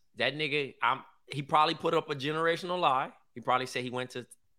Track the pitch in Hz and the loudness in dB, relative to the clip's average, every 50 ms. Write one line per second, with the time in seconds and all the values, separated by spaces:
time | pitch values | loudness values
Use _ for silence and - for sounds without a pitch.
0 | _ _ - - 117 131 139 151 156 143 143 151 139 123 - - 123 120 131 131 | _ _ -4 0 0 0 0 -2 -4 -2 -2 -2 -4 -4 -4 0 0 2 0 0
1 | - - _ _ _ - - 139 139 - 160 151 151 165 165 - - 160 170 156 | -6 -18 _ _ _ -10 -8 -8 -4 2 4 4 6 4 2 0 0 2 2 2
2 | 151 - 151 139 127 147 151 160 165 165 170 160 185 175 180 180 170 147 131 131 | 0 0 -6 -4 -4 -4 -2 0 0 0 0 0 -2 -4 -2 0 2 2 2 2
3 | 151 175 - _ _ _ - 123 113 135 123 127 131 123 - 131 123 127 117 127 | -2 -4 -8 _ _ _ -16 -8 0 2 2 2 2 -2 -4 -6 -4 -4 -4 -6
4 | 127 127 - 123 113 - - _ _ _ _ | -6 -6 -8 -12 -12 -12 -18 _ _ _ _